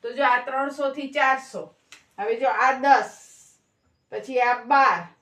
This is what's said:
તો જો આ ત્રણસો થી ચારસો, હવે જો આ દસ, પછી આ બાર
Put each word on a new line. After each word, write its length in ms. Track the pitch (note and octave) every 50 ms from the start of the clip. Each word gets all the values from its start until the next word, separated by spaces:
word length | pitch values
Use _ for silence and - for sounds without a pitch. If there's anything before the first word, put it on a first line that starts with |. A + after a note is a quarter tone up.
તો 120 | - A#3 B3 C4
જો 80 | C#4 C4
આ 100 | B3 B3 B3
ત્રણસો 460 | C#4 C4 C4 C#4 C#4 C#4 - C#4+ C4+ C4+
થી 160 | D4 C#4 C4 C4+ D4
ચારસો, 480 | C#4 C4+ C4 - - - - F#3 D#3+ - _ _ _ _ - - _ _ _ -
હવે 180 | G3+ A3 A#3 A3+ C4+
જો 100 | B3+ A3+ A3 B3 C4
આ 40 | C4+ B3+ B3+
દસ, 260 | C#4 C4+ - - - - - - - - - - _ _ _ _ _ _ _ _ _ _ _ _ _
પછી 280 | - G#3+ - C4 C4 B3 B3
આ 100 | B3 B3 A#3+ A#3 A#3
બાર 320 | C#4+ C#4 C4+ C4+ F#3+ E3+ F3 - _ _